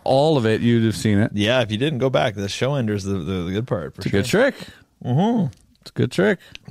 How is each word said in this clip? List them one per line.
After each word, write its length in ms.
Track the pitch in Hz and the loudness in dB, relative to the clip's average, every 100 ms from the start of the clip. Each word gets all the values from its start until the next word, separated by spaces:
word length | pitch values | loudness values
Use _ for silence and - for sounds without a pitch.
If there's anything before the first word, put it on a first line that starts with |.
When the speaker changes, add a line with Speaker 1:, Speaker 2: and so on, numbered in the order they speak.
Speaker 1:
all 340 | - 135 156 147 | 0 2 4 4
of 100 | 110 | 2
it, 140 | 110 | 2
you'd 240 | 117 117 113 | 2 4 2
have 100 | 101 | 0
seen 240 | 110 101 | 2 2
it. 140 | 113 101 | 2 0
Speaker 2:
Yeah, 260 | 104 127 | 2 2
if 80 | 104 | 0
you 60 | 107 | -2
didn't, 220 | 143 127 | -2 0
go 100 | 131 | 0
back. 240 | 139 139 | 0 0
The 160 | 101 98 | -2 -6
show 240 | - 123 | -4 -2
ender's 300 | 143 110 104 | -2 -2 -2
the, 160 | 98 98 | -2 -4
the, 240 | 80 92 | -2 -4
the 80 | 85 | -4
good 160 | 95 123 | -4 -4
part, 260 | 104 71 | -6 -6
for 60 | - | -8
Speaker 1:
It's 60 | - | -2
a 20 | |
Speaker 2:
sure. 120 | 98 | -2
Speaker 1:
good 340 | 95 185 269 - | 2 2 2 -2
trick. 0 | - - _ _ 120 | -12 -20 _ _ -2
Speaker 2:
Mm-hmm. 480 | 127 214 240 165 - _ _ | 0 2 0 -2 -6 _ _
Speaker 1:
It's 100 | - | -10
a 20 | |
good 180 | - 120 | -2 -2
trick. 280 | - 202 185 - - - | 2 0 0 -6 -20 -12